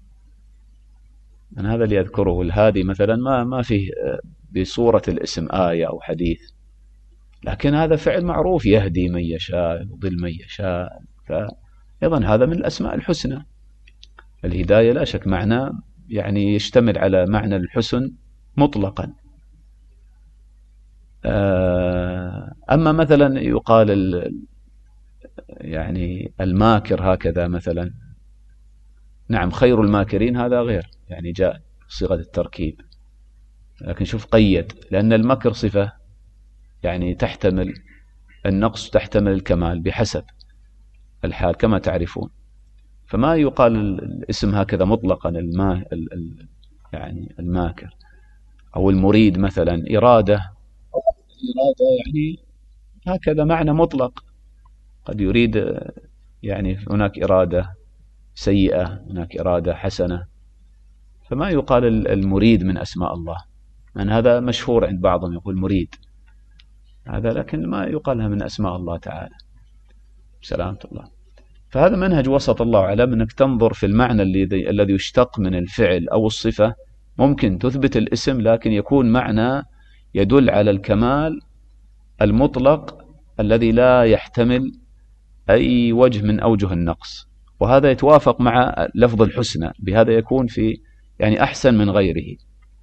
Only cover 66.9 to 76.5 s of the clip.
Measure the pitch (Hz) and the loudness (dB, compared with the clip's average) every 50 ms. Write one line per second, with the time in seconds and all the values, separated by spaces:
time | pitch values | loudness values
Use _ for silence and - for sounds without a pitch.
66.9 | _ _ _ - - 104 107 117 117 - - - - 156 - 175 - 202 - - | _ _ _ -10 -8 -4 -4 -2 -2 -4 -6 -6 -6 -6 -6 -4 -4 -4 -4 -4
67.9 | 156 151 - - 131 117 110 104 104 104 - - - - 107 92 87 90 90 85 | -6 -6 -4 -4 -4 -2 -2 -2 -2 -4 -6 -6 -6 -6 -6 -4 -4 -6 -8 -8
68.9 | 85 82 - - - 78 - - - - _ _ _ - - _ _ - _ _ | -8 -8 -10 -12 -12 -12 -14 -16 -18 -20 _ _ _ -20 -20 _ _ -20 _ _
69.9 | _ _ - _ _ _ _ _ _ _ - - - 82 87 92 98 - - - | _ _ -20 _ _ _ _ _ _ _ -12 -10 -8 -6 -6 -8 -8 -12 -14 -16
70.9 | - - - - _ _ _ _ _ _ _ _ _ - _ _ - 127 151 185 | -16 -18 -18 -18 _ _ _ _ _ _ _ _ _ -20 _ _ 0 2 2 4
71.9 | 233 180 185 190 180 151 127 135 135 139 - 135 113 - 120 117 113 101 95 92 | 2 2 0 0 0 0 2 2 0 0 2 0 0 0 0 2 2 2 2 2
72.9 | 101 107 123 127 123 113 110 107 - - 135 135 131 113 117 110 - - - 98 | 2 2 2 2 2 0 -2 -2 0 0 0 0 2 2 2 2 2 0 0 2
73.9 | 101 113 127 120 120 107 98 95 92 98 95 90 101 95 - - 104 101 104 95 | 2 2 2 2 2 2 2 2 2 0 0 0 0 -2 -2 -2 0 0 2 2
74.9 | 98 95 - - - 127 123 123 - 110 92 90 92 90 87 92 - - 113 90 | 2 -2 -2 -2 0 2 0 2 0 -4 -2 -2 -2 -2 -4 -6 -2 0 2 2
75.9 | 90 87 85 - - 110 110 110 - - - 113 | 2 0 -2 0 0 0 0 0 -2 -2 -4 -4